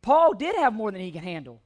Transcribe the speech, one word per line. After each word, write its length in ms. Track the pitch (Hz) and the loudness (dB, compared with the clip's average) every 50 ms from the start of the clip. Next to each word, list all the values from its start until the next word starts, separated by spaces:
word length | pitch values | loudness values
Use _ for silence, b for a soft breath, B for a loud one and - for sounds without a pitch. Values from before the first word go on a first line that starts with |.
Paul 320 | _ 233 277 320 330 320 - | _ 4 4 6 6 4 4
did 220 | 185 285 349 453 | 2 -4 -4 0
have 180 | 403 302 254 220 | 2 0 0 0
more 180 | 220 220 208 | -2 -6 -6
than 100 | 196 185 | -6 -8
he 100 | 185 180 | -12 -10
could 120 | 156 165 160 | -12 -12 -10
handle. 380 | 180 170 160 139 127 117 113 _ | -10 -10 -10 -12 -14 -20 _ _